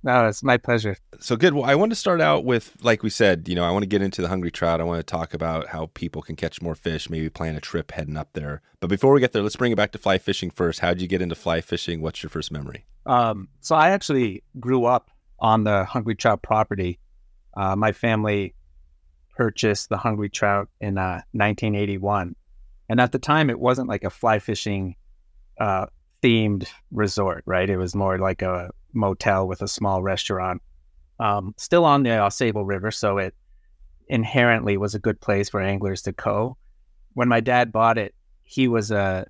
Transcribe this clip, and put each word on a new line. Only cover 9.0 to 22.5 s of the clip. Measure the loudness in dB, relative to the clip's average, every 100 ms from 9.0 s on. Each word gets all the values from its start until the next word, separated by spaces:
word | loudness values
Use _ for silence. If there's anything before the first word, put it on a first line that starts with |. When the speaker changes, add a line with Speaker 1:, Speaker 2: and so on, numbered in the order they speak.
| 6
Speaker 2:
we | 6
get | 4
there, | 0
let's | -2 -2
bring | 0
it | 2
back | 0
to | 0
fly | 0 0
fishing | 0 -4 -6
first. | -2 -2 0
How'd | -2 -2
you | -2
get | -2
into | -2
fly | -4 -2 -2
fishing? | -2 -6 -6 -6
What's | -6 -8
your | -10
first | -10 -8
memory? | -10 -10 -14 _ -16
Speaker 1:
Um, | 0 2 2 -2 -10 _
so | 0 4
I | 4
actually | 2 0 0 0 -4 _ -12
grew | 0 2 4
up | 2 _ _ _ -2
on | 2 4
the | 4 2
Hungry | 2 -4 -4
Trout | 0 2 2
property. | 0 0 0 -2 -4 -4 _ _ _ _ _
Uh, | -4 -2 2
my | 0
family | 0 0 0 0 -2 -2 -10 _ -20 -20 _ _ _ _ -2
purchased | -2 0 0 0 -2
the | -2
Hungry | -2 -2 -4
Trout | 0 2 2 -2 _
in, | -4 -2
uh, | -2 -6 -8
nineteen | -2 0 0 -2
eighty-one. | -2 -2 -2 -2 -2 -4 -10 _